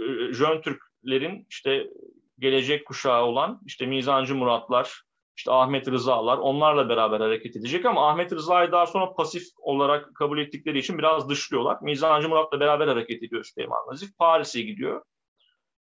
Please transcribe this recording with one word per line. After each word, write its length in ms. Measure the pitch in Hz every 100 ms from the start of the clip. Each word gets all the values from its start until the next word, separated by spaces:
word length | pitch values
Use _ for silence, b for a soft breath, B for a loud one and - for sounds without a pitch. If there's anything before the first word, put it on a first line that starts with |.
e, 320 | 113 123 120
Jön 280 | 117 147 160
Türklerin 840 | 156 135 _ _ 123 131 151 202 -
işte 360 | - 135 135 - - - - _ _
gelecek 480 | 131 135 127 147 -
kuşağı 380 | 139 139 120
olan 360 | 120 120 165 247 -
işte 200 | - 123
Mizancı 480 | 135 127 135 131
Muratlar, 680 | 135 123 117 - 123 135 - _ _ _ -
işte 160 | -
Ahmet 360 | 131 131 139 131
Rıza'lar, 500 | 127 117 120 113 131
onlarla 500 | 135 139 151 147 123
beraber 320 | 117 110 107
hareket 360 | 110 110 120 101
edecek 280 | 117 165
ama 240 | 170 147 147
Ahmet 240 | 156 175
Rıza'yı 400 | 170 156 180 175
daha 140 | 175 170
sonra 280 | 196 185
pasif 280 | - 156 170 180 _
olarak 560 | - 139 139 147 143
kabul 240 | - 147 147
ettikleri 400 | 147 147 156 156
için 200 | 175 170
biraz 300 | 151 160 135
dışlıyorlar. 500 | 143 - 131 131 -
Mizancı 460 | 147 143 160 151 160
Murat'la 320 | 160 156 139
beraber 280 | 147 147 151
hareket 340 | 120 113 113
ediyor 220 | 113 113
Süleyman 420 | 110 - 120 117 -
Nazif. 300 | 135 202 -
Paris'e 440 | 170 165 143 123
gidiyor. 400 | 110 104 131 - - _ _ _ _ _ _ _